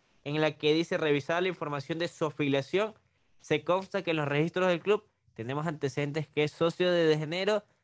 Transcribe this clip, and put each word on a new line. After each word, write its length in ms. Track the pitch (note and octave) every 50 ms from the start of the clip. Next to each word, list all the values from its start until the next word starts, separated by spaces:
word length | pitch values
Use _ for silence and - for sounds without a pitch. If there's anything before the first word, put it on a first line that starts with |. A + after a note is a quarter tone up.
| _ _ _ _ -
en 180 | C#3+ D3 D#3
la 160 | D#3 D#3 D3
que 160 | - - D3+ D#3
dice: 240 | E3 E3+ - F#3
"Revisada 440 | E3+ D#3+ D3+ D3 C#3+ C#3 - E3 F3
la 80 | F#3 F#3
información 500 | E3+ - E3 D3 C#3+ C#3+ C3+ - E3 D#3+
de 80 | F3
su 180 | E3 - - E3
afiliación, 680 | D3 - - D3+ C#3 C#3 C#3 B2+ - - F#3+ G#3+ G#3+ - _ _ _ _ _ _ _ _ _
se 240 | - - D#3 D3+ D3+
consta 380 | - F3 F#3+ F#3+ F#3 - G3
que 80 | E3+ E3+
en 80 | E3
los 100 | D#3+ D3
registros 400 | C#3 C#3+ C#3+ D#3+ E3+ - F#3 F#3 F#3
del 100 | F3 D#3+
club 280 | - F#3+ G#3+ G#3 - _ _ _ _ _ _
tenemos 320 | - A2+ A#2+ C3+ D3 D3+
antecedentes 600 | E3+ D3+ D3+ - C3 - D3+ C#3+ D3 C#3+ D#3+ D3+
que 160 | - - D3 D3+
es 80 | D3
socio 400 | - - E3 E3 D#3+ - F3+ F3+
desde 300 | F3 E3+ E3 D#3 D3+ D3+ D#3
enero 400 | D3 E3 F#3 F#3+ G3+ G#3+ G3+ - _ _ _